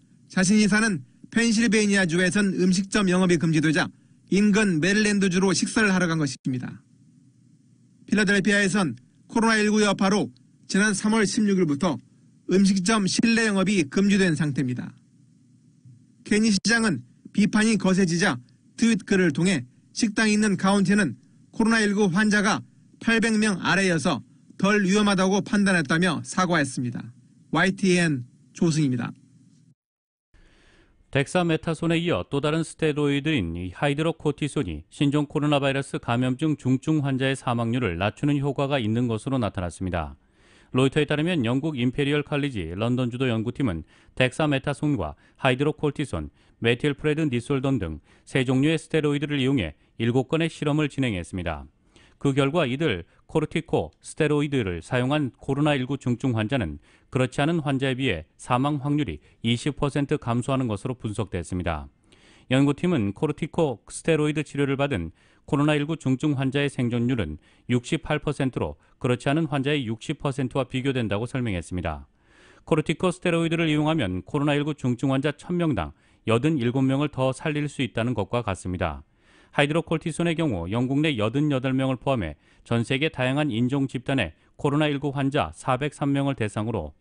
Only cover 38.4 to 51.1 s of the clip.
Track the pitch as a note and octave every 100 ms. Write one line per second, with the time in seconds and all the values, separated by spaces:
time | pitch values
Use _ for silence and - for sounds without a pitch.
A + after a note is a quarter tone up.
38.4 | C#3 C3+ C#3 C#3+ G#2+ A2+ B2 A2 B2 C3
39.4 | G2+ - F2 - F#2 F2 D2 C#2 _ _
40.4 | _ _ _ B2+ C3+ D3+ D3 D3 E3 E3+
41.4 | A2+ C3 D#3+ C#3 B2 B2 C#3 D3 - C#3+
42.4 | C#3+ A2+ D#2+ F2+ A#2 B2+ B2 A#2+ C3 A2+
43.4 | A2 A#2 B2+ E2 - _ - - B2+ -
44.4 | D#3 C3+ D3 C#3 D3+ B2+ D2+ - _ _
45.4 | C3+ B2+ D3 - D3+ - C#3 E2 D2 -
46.4 | _ _ A2+ B2 D3 C#3 D3+ D3+ D#3 A#2+
47.4 | A2+ C#3 C3+ C3 E2 D2+ - _ - C#3
48.4 | B2+ C3 D3 E3 - D#3+ D3 C#3+ D3 C#3+
49.4 | C3 C#3 D#2+ - _ - A#2 B2+ B2 D#3+
50.4 | E3 - D3 D3+ D3 - B2+